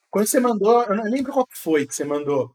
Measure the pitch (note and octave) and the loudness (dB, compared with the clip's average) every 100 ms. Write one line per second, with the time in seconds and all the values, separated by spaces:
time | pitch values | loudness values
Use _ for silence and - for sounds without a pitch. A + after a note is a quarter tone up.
0 | _ G3 G#3 C#4+ A#3+ G#3+ G3+ A#3+ A#3+ G3+ | _ -2 2 2 2 2 4 4 2 -2
1 | A#3 C4 C4 C4+ B3 - E3 D#3 C#3+ - | -2 -2 -2 -2 -2 -4 0 0 0 -6
2 | C#3+ D3 C#3+ C#3 B2 | -4 -4 -2 -2 -4